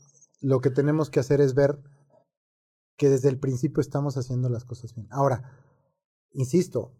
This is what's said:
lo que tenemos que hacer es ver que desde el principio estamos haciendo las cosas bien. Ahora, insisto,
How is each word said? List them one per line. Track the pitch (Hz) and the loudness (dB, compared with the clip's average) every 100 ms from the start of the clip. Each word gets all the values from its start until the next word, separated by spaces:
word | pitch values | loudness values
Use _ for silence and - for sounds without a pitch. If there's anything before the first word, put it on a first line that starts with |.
| _ _ _ _ | _ _ _ _
lo | 135 131 | 0 2
que | 135 | 2
tenemos | 131 143 156 147 | 0 0 0 0
que | 147 | -2
hacer | 127 143 | 2 2
es | 143 127 | 2 4
ver | 139 143 - _ _ _ _ _ _ _ _ _ _ - | 2 0 -12 _ _ _ _ _ _ _ _ _ _ 0
que | 143 | 2
desde | 135 143 | 4 2
el | 131 | 0
principio | 135 127 151 151 | -2 -2 -2 -2
estamos | 131 143 143 135 | -2 -2 -4 -4
haciendo | 131 127 127 | -4 -2 -2
las | 117 - | -4 -8
cosas | 120 117 | -14 -14
bien. | 113 101 | -16 -10
Ahora, | 139 139 123 - - _ _ _ _ _ _ _ | -2 0 0 -6 -20 _ _ _ _ _ _ _
insisto, | 139 127 175 180 123 - _ | -6 0 0 0 -4 -8 _